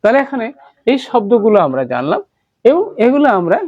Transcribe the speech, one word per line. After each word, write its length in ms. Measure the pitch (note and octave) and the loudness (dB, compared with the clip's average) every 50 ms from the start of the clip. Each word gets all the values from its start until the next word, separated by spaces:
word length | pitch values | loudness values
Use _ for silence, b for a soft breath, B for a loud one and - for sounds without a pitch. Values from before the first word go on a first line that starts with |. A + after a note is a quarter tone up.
তাহলে 180 | - G#3 A#3 C#4 C4+ | 2 2 2 2 0
এখানে 220 | C4+ C#4 C4 A3+ A3+ C#4 b b b b b _ - | -2 -6 -8 -8 -8 -12 b b b b b _ -2
এই 80 | C4 C4+ - - | -2 -2 -4 -2
শব্দগুলো 480 | - B3 G#3 G3 A#3+ A#3 G3+ A3 G#3+ G3+ F3 | -2 -2 0 2 0 2 2 4 4 4 2
আমরা 160 | C#3+ C3 C3 C3 B2 B2+ | 2 -2 -4 -4 -4 -4
জানলাম 280 | B2 B2+ D3 G3 E4 G4+ _ _ _ _ _ _ _ _ A#3 | -4 -4 -4 -4 -4 -6 _ _ _ _ _ _ _ _ 2
এবং 120 | C#4+ F4 G#4 G#4 - - G#3+ | 2 2 -2 -4 -2 0 0
এগুলো 220 | A#3+ C4 C#4+ D4 C#4+ G#3+ F#3+ | 2 2 2 2 2 2 0
আমরা 200 | F3 E3 F#3 B3 G4+ | 0 0 -2 -2 -2